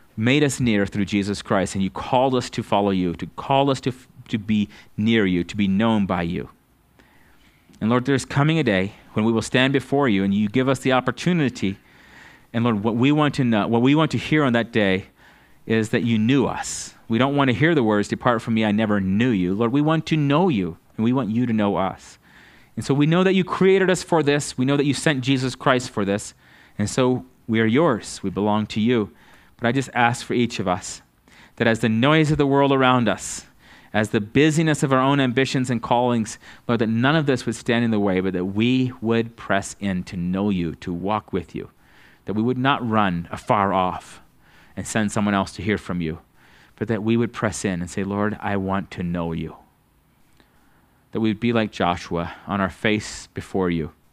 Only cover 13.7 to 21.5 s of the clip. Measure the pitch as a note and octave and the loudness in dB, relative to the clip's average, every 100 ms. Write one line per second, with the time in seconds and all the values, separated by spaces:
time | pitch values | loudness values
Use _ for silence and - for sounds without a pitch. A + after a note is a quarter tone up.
13.7 | A#2 B2+ D3 D#3 B2 - D#3 C#3 A#2 A2+ | 2 4 4 2 -2 0 2 2 2 0
14.7 | A2+ G2 F#2+ - _ - - _ - - | 0 2 0 -2 _ -20 -20 _ -12 -2
15.7 | A2+ G#2+ B2 A#2 A2+ A2 C#3 F#2 - - | -2 0 0 0 2 2 2 2 -2 -8
16.7 | - - - - A2+ C3+ C#3+ C3+ A#2 D#3 | -10 -12 -14 -2 0 2 2 2 2 2
17.7 | D#3+ A2 G#2 G2+ G#2+ B2+ A2+ - A2+ A2 | 4 4 2 0 0 2 0 0 0 2
18.7 | G#2 A2 G#2 F#2+ G2+ B2+ G#2 F2+ G2 A#2 | 2 2 2 2 2 2 2 0 0 0
19.7 | C#3 D3+ D#3+ - D#3+ C#3+ D3 F#3+ A#2 F2 | 2 2 0 0 0 2 2 2 0 -2
20.7 | E2 _ - A2+ C3 G#2 A2+ B2 | -6 _ -4 0 0 0 -2 0